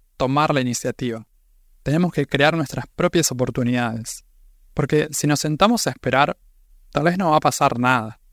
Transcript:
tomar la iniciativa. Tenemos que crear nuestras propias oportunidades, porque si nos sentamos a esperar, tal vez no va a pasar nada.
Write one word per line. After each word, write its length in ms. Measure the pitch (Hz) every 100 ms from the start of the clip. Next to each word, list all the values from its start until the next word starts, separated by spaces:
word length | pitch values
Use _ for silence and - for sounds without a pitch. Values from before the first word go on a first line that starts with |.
| _ -
tomar 380 | 127 143 156
la 80 | 143
iniciativa. 640 | 127 117 131 - 127 110 110 _ _ _ _ _
Tenemos 300 | - 156 180
que 140 | - 143
crear 300 | 139 143 165
nuestras 300 | 143 - -
propias 440 | - 175 175 156
oportunidades, 920 | 123 123 123 123 123 120 113 113 - - _ - _ _
porque 360 | - 139 151 151
si 160 | 147 147
nos 140 | 147
sentamos 460 | 151 151 208 240 -
a 40 |
esperar, 480 | 127 131 127 147 - _ _ _ - -
tal 140 | -
vez 140 | 156 180
no 140 | 180
va 40 | 156
a 40 |
pasar 380 | 151 - 139 120
nada. 420 | 127 127 110 - _